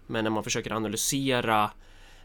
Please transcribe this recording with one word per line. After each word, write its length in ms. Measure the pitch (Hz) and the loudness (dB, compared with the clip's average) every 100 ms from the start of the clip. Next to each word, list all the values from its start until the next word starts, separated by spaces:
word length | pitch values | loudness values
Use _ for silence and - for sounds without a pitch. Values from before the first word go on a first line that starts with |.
| - | -6
Men 180 | 120 | -2
när 60 | 110 | 0
man 140 | 107 | 0
försöker 280 | 107 120 113 | 0 -2 -2
analysera, 1000 | 110 107 107 - 139 135 123 113 107 107 - - - - - | -2 -2 -2 -2 0 0 0 2 2 2 -2 -20 -20 -20 -20